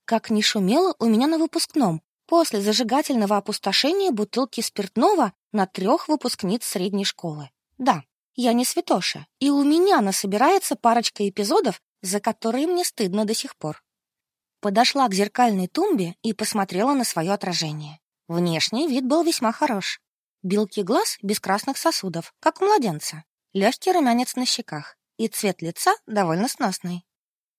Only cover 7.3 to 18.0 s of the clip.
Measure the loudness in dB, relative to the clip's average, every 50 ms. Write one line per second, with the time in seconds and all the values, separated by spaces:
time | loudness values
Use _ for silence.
7.3 | -8 -8 -12 -14 _ _ _ _ _ -2 0 0 0 0 -4 _ _ _ _ _
8.3 | _ -2 0 2 2 2 0 0 -2 -4 -2 0 -2 -2 0 -4 -8 -8 -12 -18
9.3 | _ _ 0 2 2 4 4 4 4 4 4 4 4 4 2 2 0 -2 -4 -2
10.3 | 0 2 4 4 4 2 2 -2 -4 0 2 2 2 2 0 -2 -2 -2 -4 -4
11.3 | -2 -2 -2 0 2 2 2 2 -2 -4 -10 _ _ _ -6 -4 -4 -2 -2 -2
12.3 | -4 -2 -2 -2 0 0 0 0 0 0 -2 -2 -2 -2 -2 0 0 0 0 0
13.3 | -2 -4 -6 -8 -12 -10 -10 -10 -10 -10 _ _ _ _ _ _ _ _ _ _
14.3 | _ _ _ _ _ _ -4 0 2 2 2 2 2 2 0 2 2 0 0 0
15.3 | 2 2 2 2 2 0 -2 -2 -2 -2 0 2 2 0 0 -4 -6 -6 -6 -6
16.3 | -4 -4 -4 -4 -2 -2 -2 -2 -2 0 0 2 2 0 0 -2 -2 -2 -2 0
17.3 | -2 -2 -2 -4 -4 -4 -4 -6 -6 -8 -10 -14 -16 -20